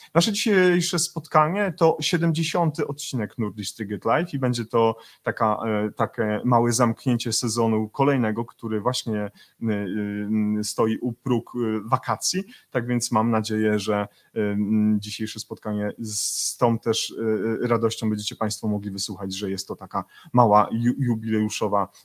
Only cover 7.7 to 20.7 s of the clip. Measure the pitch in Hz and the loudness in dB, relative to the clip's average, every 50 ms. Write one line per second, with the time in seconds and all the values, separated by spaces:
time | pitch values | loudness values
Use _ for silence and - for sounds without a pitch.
7.7 | 110 107 110 107 - - 139 143 139 131 117 110 107 113 120 117 - _ - 110 | 2 0 0 -2 0 2 2 2 4 2 2 0 0 -2 -4 -8 -10 _ -6 -4
8.7 | 110 107 98 120 127 - - 117 107 104 104 101 - - - _ _ - 117 113 | -4 -2 0 -2 -2 -2 -4 -4 -4 -4 -4 -6 -8 -14 -20 _ _ -4 -2 -2
9.7 | 107 101 104 92 98 107 104 104 101 104 104 104 110 107 107 104 107 107 104 - | -2 -2 -2 -4 -4 -4 -4 -4 -4 -4 -4 -2 0 0 2 0 0 -2 -2 -4
10.7 | - - 117 113 110 - - 127 117 - - 131 123 117 117 - - 123 120 110 | -2 0 0 0 0 -2 -4 -6 -6 -4 -2 0 0 0 -2 -4 -6 -4 -2 -2
11.7 | 110 107 101 110 131 123 - - 110 - - - - 185 196 196 - - _ _ | -2 -4 -4 -2 -4 -2 -2 -2 -4 -4 -4 -4 -4 -4 -6 -8 -12 -20 _ _
12.7 | - 127 117 123 123 120 117 - 120 110 110 117 117 110 104 - 110 107 107 107 | -6 -4 -2 -2 -2 -2 0 0 0 2 2 2 2 0 0 0 0 0 2 2
13.7 | 107 107 98 110 104 104 101 98 _ _ _ _ - 113 104 104 104 104 104 101 | 2 0 0 0 0 0 -2 -4 _ _ _ _ -4 -2 -2 0 0 -2 0 0
14.7 | 110 107 107 107 107 101 104 107 - - 110 107 - 110 - - 113 - - 107 | 2 2 4 4 2 0 -2 -4 -8 -8 -8 -8 -8 -10 -12 -12 -12 -10 -8 -6
15.7 | 104 104 104 104 - - 117 107 104 101 - - - - - - - - 127 120 | -4 -4 -4 -4 -6 -6 -8 -8 -6 -4 -4 -4 -4 -4 -6 -6 -2 2 2 2
16.7 | 117 110 - 117 110 - - - - - 113 110 110 101 95 113 113 - 120 113 | 2 2 0 0 0 0 -2 -6 -6 -4 -2 0 0 0 0 -2 -2 0 0 0
17.7 | 117 110 117 110 - - 113 107 107 104 107 - - - 110 107 101 - - 107 | 2 2 2 0 0 0 -2 -2 -2 -2 -4 -6 -6 -4 -4 -4 -4 -4 -4 -2
18.7 | 104 101 101 101 95 98 95 - 98 95 98 95 95 95 104 95 95 92 - - | -2 -2 -4 -6 -8 -6 -8 -8 -8 -8 -8 -8 -6 -4 -4 -4 -4 -6 -6 -8
19.7 | 101 - 98 92 - 98 95 - - - - - - 123 120 110 104 104 101 - | -10 -12 -10 -8 -6 -6 -6 -8 -12 -20 -8 0 4 6 6 8 8 6 6 4